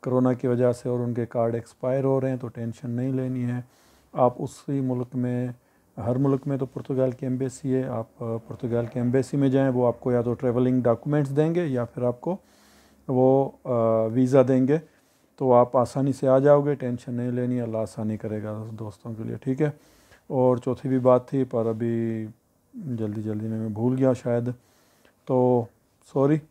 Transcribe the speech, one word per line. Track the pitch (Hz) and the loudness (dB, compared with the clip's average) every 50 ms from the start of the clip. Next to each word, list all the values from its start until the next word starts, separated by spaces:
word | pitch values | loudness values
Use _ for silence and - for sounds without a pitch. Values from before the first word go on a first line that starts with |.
| - | -4
कोरोना | 135 127 127 127 127 123 | 0 0 2 2 2 0
की | 113 - | 0 -2
वजह | 127 123 120 127 123 120 | -2 0 2 2 2 0
से | - - 127 | 0 -4 -4
और | 123 120 | -4 -4
उनके | 120 120 120 120 117 | -4 -4 -4 -4 -6
कार्ड | 110 - 123 117 117 117 | -4 -2 -2 -2 0 -2
एक्सपायर | 117 110 - - _ - 131 131 139 131 | -4 -8 -10 -16 _ -4 -2 -2 0 0
हो | 135 135 135 | 0 0 0
रहे | 127 131 | 0 -2
हैं, | 131 123 | -4 -4
तो | 127 | -8
टेंशन | 117 - 123 117 117 117 - - 123 | -10 -10 -8 -8 -8 -8 -10 -10 -8
नहीं | 117 120 127 135 131 | -6 -4 -4 -4 -4
लेनी | 131 131 127 127 127 | -4 -4 -4 -4 -4
है। | 120 120 123 123 123 _ _ _ _ _ _ _ _ _ - | -4 -4 -6 -8 -10 _ _ _ _ _ _ _ _ _ -2
आप | - 131 123 123 | 2 2 2 2
उसी | - 151 135 - - - - 143 139 | -2 -10 -10 -10 -12 -8 -6 -4 -2
मुल्क | 131 127 127 123 123 123 - | -2 -2 -4 -4 -6 -6 -6
में, | 127 123 123 123 123 123 123 123 _ _ _ _ _ _ _ _ - | -4 -4 -2 -2 -4 -4 -6 -8 _ _ _ _ _ _ _ _ -8
हर | 101 113 123 | -4 -2 0
मुल्क | 131 139 139 135 131 - | 0 2 2 0 0 -2
में | 147 139 131 | -4 -4 -4
तो | 139 | -4
पुर्तगाल | 127 - 135 120 - 139 127 131 131 | -6 -8 -14 -8 -6 -2 0 0 -2
की | 120 - - | -2 -4 -6
एम्बेसी | 131 127 127 135 131 - - - 135 | -6 -4 -4 -4 -6 -8 -8 -4 -2
है, | 127 131 131 131 | -2 -2 -2 -4
आप, | 123 113 113 - _ | -6 -8 -8 -10 _
अ, | _ | _
पुर्तगाल | 120 113 113 113 - - 113 - - 120 117 117 117 | -8 -6 -6 -8 -8 -12 -14 -8 -6 -2 -2 -2 -2
की | 113 - 123 | -2 -4 -2
एम्बेसी | 120 123 123 135 127 - - | -2 0 2 0 0 0 0
में | 143 139 135 | 0 2 2
जाएं, | 131 135 135 135 | 4 2 2 2
वो | 123 127 123 | 2 2 2
आपको | 120 113 - - 131 | 2 0 0 -2 0
या | 123 120 | 0 0
तो | 117 120 117 | 0 0 -4
ट्रैवलिंग | 113 - 127 113 123 127 127 127 127 120 | -2 -2 -2 0 2 2 2 2 2 2
डॉक्यूमेंट्स | 120 117 113 - 147 147 151 143 135 | 2 2 2 0 -2 0 0 0 0
देंगे | 139 143 151 160 165 175 175 | 0 0 2 2 0 0 -2
या | 151 131 123 120 | -2 -2 -2 -4
फिर | - - - 123 | -4 -6 -2 -2
आपको | 123 120 123 - 160 180 202 _ _ _ _ _ _ _ _ _ _ _ _ _ - | -2 -2 -2 -6 -6 -6 -6 _ _ _ _ _ _ _ _ _ _ _ _ _ -2
वो, | 131 127 127 131 131 135 139 135 - _ _ | 2 4 6 6 6 4 2 0 -4 _ _
अ, | 131 123 117 113 113 113 113 110 | -4 -2 0 2 2 2 2 0
वीज़ा | 113 110 127 127 127 131 139 127 | 0 2 2 2 6 6 6 6
देंगे, | 117 135 127 131 127 143 165 156 - _ _ _ _ _ _ _ _ _ | 6 4 2 4 4 2 0 0 -8 _ _ _ _ _ _ _ _ _
तो | - 139 131 | -4 2 6
आप | 123 120 123 123 - | 6 6 6 6 4
आसानी | 131 123 - - 143 135 139 131 | 0 0 0 0 -2 -2 -2 -2
से | 131 - | 0 2
आ | 131 131 135 | 4 4 6
जाओगे, | 135 143 147 147 143 143 147 | 6 6 6 6 4 0 -2
टेंशन | 135 131 123 123 123 - - 120 | -2 -4 -6 -6 -6 -8 -8 -6
नहीं | 120 120 123 | -6 -4 -4
लेनी, | 123 123 123 123 123 123 | -4 -2 -2 -2 -2 -2
अल्लाह | 120 113 110 110 | -4 -4 -4 -4
आसानी | 110 107 - - 110 107 107 | -4 -6 -6 -6 -4 -4 -4
करेगा | 104 - 110 107 107 104 107 107 | -4 -6 -6 -6 -6 -6 -8 -10
दोस्तों | 107 110 113 110 107 113 107 - _ _ 120 113 | -10 -10 -12 -12 -12 -12 -12 -12 _ _ -14 -12
के | 107 113 | -10 -8
लिए, | 117 117 | -8 -10
ठीक | 113 - 135 131 135 | -6 -4 -4 -2 0
है। | 151 147 147 - _ _ _ _ _ _ - _ _ _ | 0 -2 -2 -6 _ _ _ _ _ _ -20 _ _ _
और | - 127 127 127 123 117 | 0 2 4 4 2 2
चौथी | - 131 123 - - 135 | 0 -4 -4 -4 -2 -2
भी | 131 131 | -2 2
बात | 123 127 127 123 123 - - | 6 6 4 4 4 0 -2
थी, | 139 131 | -2 -2
पर | 127 - 117 113 | 0 -2 -2 0
अभी | 117 113 110 117 117 117 117 117 113 113 110 110 107 107 _ _ _ _ _ _ _ _ | 0 -2 -2 -2 -2 -2 -2 -2 -2 -4 -4 -6 -10 -12 _ _ _ _ _ _ _ _
जल्दी | 254 196 143 123 110 110 107 104 110 | -12 -10 -8 -6 -6 -6 -6 -6 -6
जल्दी | 104 107 107 107 110 | -6 -6 -6 -6 -6
में | 110 110 110 | -6 -6 -6
मैं | 110 113 104 | -6 -6 -4
भूल | 107 113 123 127 | -2 0 0 0
गया | 131 135 131 127 | 2 2 2 2
शायद, | 123 - 127 120 120 120 123 120 - _ _ _ _ _ _ _ _ _ _ _ _ _ | 0 -2 -2 -2 -2 -2 -4 -8 -10 _ _ _ _ _ _ _ _ _ _ _ _ _
तो | - 131 127 123 123 123 120 117 - _ _ _ _ _ _ _ - - | 0 2 2 4 4 4 2 0 -4 _ _ _ _ _ _ _ -6 -2
सॉरी | 143 135 139 151 156 - _ | 0 2 4 2 2 0 _